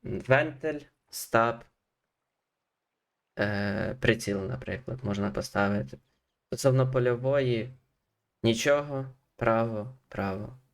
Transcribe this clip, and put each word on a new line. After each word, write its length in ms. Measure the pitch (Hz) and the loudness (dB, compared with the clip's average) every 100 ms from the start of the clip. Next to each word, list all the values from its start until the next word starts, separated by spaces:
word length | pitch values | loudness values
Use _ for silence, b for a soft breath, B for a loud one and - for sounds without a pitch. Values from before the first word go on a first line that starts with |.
Вентиль, 760 | - - - 131 156 143 156 147 - _ _ | -6 -8 2 2 2 -4 -6 -6 -12 _ _
стаб, 540 | - - 113 117 117 - _ _ _ _ _ _ _ _ _ _ _ _ _ _ _ _ - | -14 0 2 2 0 -12 _ _ _ _ _ _ _ _ _ _ _ _ _ _ _ _ -4
е, 560 | 104 104 101 101 - - | -2 0 -2 -2 -4 0
приціл, 400 | - 110 - 101 | 0 0 0 -4
наприклад, 580 | 95 - - 90 - - | -4 -6 -6 -8 -8 -8
можна 260 | 101 101 104 | -4 -2 -2
поставити. 680 | 101 104 104 101 101 - - _ _ _ _ _ | -2 -4 0 2 0 -4 -10 _ _ _ _ _
Стосовно 440 | - 139 131 131 | 0 2 4 4
польової, 800 | 131 123 120 131 143 131 117 110 - _ _ _ _ _ _ | 2 2 2 2 2 2 0 -2 -12 _ _ _ _ _ _
нічого, 640 | 117 117 147 143 147 139 135 - _ _ | 0 2 4 2 2 -6 -6 -12 _ _
право, 580 | 117 113 117 110 107 - _ | 2 2 2 -2 -8 -12 _
право. 500 | - 98 95 110 127 _ | -4 -4 -4 -8 -14 _